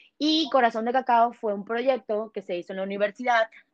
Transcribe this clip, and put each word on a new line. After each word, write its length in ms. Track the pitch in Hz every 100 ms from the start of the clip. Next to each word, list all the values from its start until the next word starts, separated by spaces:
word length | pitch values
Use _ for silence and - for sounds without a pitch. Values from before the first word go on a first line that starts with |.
| _ -
Y 320 | 302 311 302
Corazón 340 | 269 233 233
de 80 | 226
Cacao 400 | 254 254 233 233
fue 220 | 233 220
un 100 | 202
proyecto 680 | 202 233 254 254 - 214 220
que 80 | 202
se 140 | 196 175
hizo 160 | 165
en 40 | 190
la 40 |
universidad, 680 | 196 196 208 202 247 233 226 - _